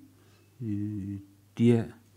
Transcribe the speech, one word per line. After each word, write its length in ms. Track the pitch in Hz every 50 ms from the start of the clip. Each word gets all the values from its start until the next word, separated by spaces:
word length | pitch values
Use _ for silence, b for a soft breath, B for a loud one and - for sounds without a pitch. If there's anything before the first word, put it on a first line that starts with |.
| - b b b b b b b b b _ -
e, 60 | 123 107 104 101 104 104 104 104 95 101 101 98 98 - _ _ _ _ _
diye, 340 | - 117 117 120 117 - - - - _ _ _